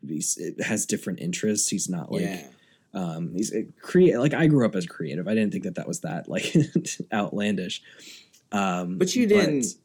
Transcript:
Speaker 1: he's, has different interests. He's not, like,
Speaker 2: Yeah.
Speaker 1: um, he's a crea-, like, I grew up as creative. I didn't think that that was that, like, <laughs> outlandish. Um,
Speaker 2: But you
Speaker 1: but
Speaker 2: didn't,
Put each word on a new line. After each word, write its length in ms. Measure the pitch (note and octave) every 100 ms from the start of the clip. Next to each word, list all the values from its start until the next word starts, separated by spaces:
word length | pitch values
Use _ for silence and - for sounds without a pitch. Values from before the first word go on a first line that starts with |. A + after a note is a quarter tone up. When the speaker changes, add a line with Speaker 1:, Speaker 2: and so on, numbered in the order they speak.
| C#2
Speaker 1:
he's, 320 | D#2 - - - -
has 240 | - G#2+ -
different 340 | G#2 - F2
interests. 480 | E2+ F2+ G#2+ G#2 -
He's 180 | G2 -
not, 240 | F2+ -
like, 100 | -
Speaker 2:
Yeah. 260 | E2+ - C2 - _ _ _
Speaker 1:
um, 380 | - F2 D#2+ E2+
he's 200 | E2+ G#2+
a 100 | G#2+ - -
crea-, 380 | - F3+ F3+ A#2+
like, 160 | C#3+
I 120 | - D#3+
grew 180 | D3 A2+
up 80 | F#2
as 80 |
creative. 420 | E2+ - D#2+ D2+ F2+
I 60 |
didn't 180 | A2 G#2+
think 120 | F#3+
that 120 | F#2 F2
that 120 | -
was 120 | -
that, 280 | - E2+ -
like, 260 | - - E3+ C#3+ E3
<laughs> 280 | - - -
outlandish. 720 | G#2+ G2+ G#2 G#2 F#2+ F2+ - - - - - - _ -
Um, 480 | G2+ - F2+ F2+ -
Speaker 2:
But 180 | F#3 B3+
you 100 | A3+
Speaker 1:
but 80 | G#3
Speaker 2:
didn't, 400 | E3 C#3+ A2+ -